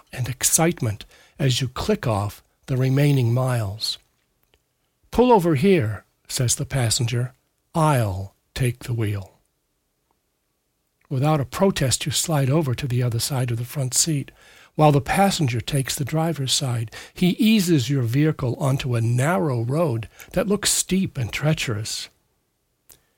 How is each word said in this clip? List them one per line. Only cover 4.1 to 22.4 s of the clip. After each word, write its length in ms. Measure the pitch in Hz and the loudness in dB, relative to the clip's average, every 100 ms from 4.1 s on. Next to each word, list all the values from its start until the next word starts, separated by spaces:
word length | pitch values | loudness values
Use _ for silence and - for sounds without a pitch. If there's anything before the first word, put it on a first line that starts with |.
| _ _ _ _ _ _ _ _ _ _ | _ _ _ _ _ _ _ _ _ _
"Pull 220 | - 247 | 2 6
over 240 | 226 170 147 | 6 4 4
here," 480 | 185 185 110 101 - _ _ | 4 4 2 -4 -12 _ _
says 280 | - 123 - | -2 -2 -2
the 100 | 143 | -4
passenger. 680 | 135 117 - 117 120 123 - _ _ _ | -2 0 0 -2 -2 -4 -8 _ _ _
"I'll 600 | 170 156 139 107 92 95 _ _ | 0 2 2 0 -2 -8 _ _
take 300 | - 127 120 | -4 -4 -4
the 100 | - | -6
wheel." 460 | 117 107 98 95 _ _ _ _ _ _ _ _ _ _ _ _ _ _ _ _ _ _ | -2 -2 -4 -8 _ _ _ _ _ _ _ _ _ _ _ _ _ _ _ _ _ _
Without 320 | 135 143 156 | -2 2 0
a 40 | 131 | -2
protest, 600 | - 196 190 135 - - | 0 0 2 0 -2 -2
you 60 | |
slide 380 | 117 - 156 135 | -4 -2 0 2
over 260 | 147 151 117 | 2 0 -4
to 120 | 143 | -2
the 140 | 123 | -2
other 180 | 123 113 | 0 -2
side 300 | - 135 127 | -2 -2 -2
of 80 | 117 | -4
the 80 | 123 | -6
front 280 | - 127 | -6 -4
seat, 380 | - - 147 127 - - - - - | -2 0 -2 -4 -14 -20 -20 -18 4
while 160 | 151 | 4
the 100 | 139 | 4
passenger 580 | - 151 196 - 143 120 | 2 2 2 2 0 -2
takes 360 | - 139 127 - | -2 -4 -4 -4
the 100 | 131 | -4
driver's 480 | 156 165 156 135 | -2 -2 -2 -2
side. 380 | - 135 120 117 - - | -2 -2 -4 -6 -10 -18
He 160 | - 180 | 0 2
eases 580 | - 220 220 175 160 120 | 4 4 4 4 2 2
your 140 | 143 | 0
vehicle 520 | 117 127 156 151 131 - | 0 2 2 0 -4 -2
onto 360 | 143 131 131 120 | -2 -2 -2 -2
a 60 | |
narrow 600 | 113 120 139 185 170 123 | 0 0 2 0 0 -2
road 460 | 117 147 170 117 110 - - | -2 0 0 -2 -6 -16 -6
that 140 | - 220 | -4 0
looks 240 | 202 - | 0 0
steep 460 | - - 185 190 - | -2 0 -2 -2 -4
and 160 | 110 | -6
treacherous. 760 | - 147 156 - 104 110 - - _ _ _ | -2 0 0 -2 -6 -6 -10 -12 _ _ _